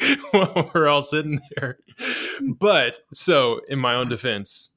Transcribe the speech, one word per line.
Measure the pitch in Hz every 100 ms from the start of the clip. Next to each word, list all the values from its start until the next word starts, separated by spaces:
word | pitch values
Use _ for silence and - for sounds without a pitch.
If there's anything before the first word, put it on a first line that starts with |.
| 277
<laughs> | 277 -
while | 202 185 180 -
we're | 170 147
all | 143
sitting | 139 151 156 139 - -
there. | 131 - _ - 254 - - - 269 -
But, | 208 175 123 - _
so, | - - 151 123 113 -
in | 139
my | 123 123
own | 123
defense, | 120 127 101 98 - -